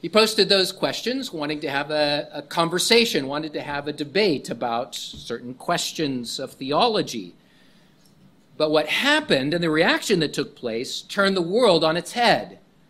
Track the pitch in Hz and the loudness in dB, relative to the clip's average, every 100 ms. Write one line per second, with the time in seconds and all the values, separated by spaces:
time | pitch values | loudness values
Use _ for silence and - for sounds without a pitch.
0 | 170 208 220 - 196 196 185 - 143 131 | 2 2 4 4 4 4 2 -2 -4 -2
1 | - 262 262 160 147 151 151 139 147 151 | -4 -4 -6 -6 -6 -4 -4 -4 -2 0
2 | 147 147 160 147 - - 165 175 - 233 | 0 0 -4 -12 -8 0 0 0 4 4
3 | 226 - 135 143 156 156 135 143 143 147 | 4 0 -2 -4 -6 -8 -6 -6 -6 -8
4 | 147 135 208 139 - 120 120 117 123 - | -4 0 2 0 -4 -6 -4 -4 -4 -10
5 | - - - 117 120 127 - 170 - - | -14 -16 -10 -10 -10 -14 -4 -2 -2 -4
6 | 151 127 120 - 131 - 131 147 233 214 | -4 -4 -6 -8 -10 -10 -2 2 2 2
7 | 147 120 90 - _ _ _ _ _ _ | -2 -6 -10 -16 _ _ _ _ _ _
8 | _ _ - _ _ _ 156 151 151 - | _ _ -20 _ _ _ 2 2 2 0
9 | 240 302 302 151 135 170 170 156 180 320 | 2 2 2 2 2 0 0 2 2 2
10 | - 196 147 - 135 - 120 113 131 - | 0 0 0 -2 -8 -6 -8 -6 -6 -10
11 | - - 196 190 170 202 247 170 156 165 | -10 0 2 2 0 4 6 6 4 0
12 | 170 - 233 147 98 95 _ _ _ | -4 0 4 4 0 -16 _ _ _